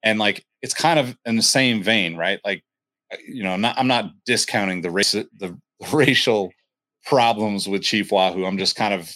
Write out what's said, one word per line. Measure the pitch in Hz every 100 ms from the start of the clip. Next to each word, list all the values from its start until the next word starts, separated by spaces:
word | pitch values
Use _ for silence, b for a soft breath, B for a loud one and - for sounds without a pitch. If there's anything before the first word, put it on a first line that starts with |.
And, | 110 107
like, | 104 101 _ _
it's | -
kind | - 156 160
of | 123 123
in | - 113
the |
same | 110 139 131 110
vein, | 95 113 87 82
right? | 85 98
Like, | 104 92 _ _ _ _ _
uh, | - -
you | 127
know, | 95
I'm | 92
not, | 117 -
I'm | 127
not | 120 110 - -
discounting | 117 - 117 98 90
the | 87
race, | 87 101
the | 104 - - 92 87 _
<laughs> | _ -
racial | 151 131 127 - 107 92 _ _ _ _ _ -
problems | 139 117 107 107 101 98
with | 98
Chief | - 107 101
Wahoo. | 101 92 90
I'm | 92 95
just | 95 -
kind | 110
of | 98 82